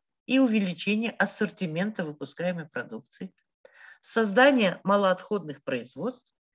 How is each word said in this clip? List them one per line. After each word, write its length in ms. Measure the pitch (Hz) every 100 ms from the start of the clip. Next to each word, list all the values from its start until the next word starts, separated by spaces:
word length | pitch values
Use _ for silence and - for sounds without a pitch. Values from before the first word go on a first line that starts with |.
| _ _ -
и 120 | 262
увеличение 760 | 262 220 190 165 202 214 226
ассортимента 920 | - 208 - 208 - 175 160 208 214
выпускаемой 640 | 156 147 135 - 175 175 147
продукции, 640 | 127 - 110 - - 190 _ _ _ - _ - -
создание 760 | - 233 214 196 277 262 190 -
малоотходных 800 | 190 202 190 180 - 208 151 139
производств 720 | - 123 113 127 214 254 _ _ _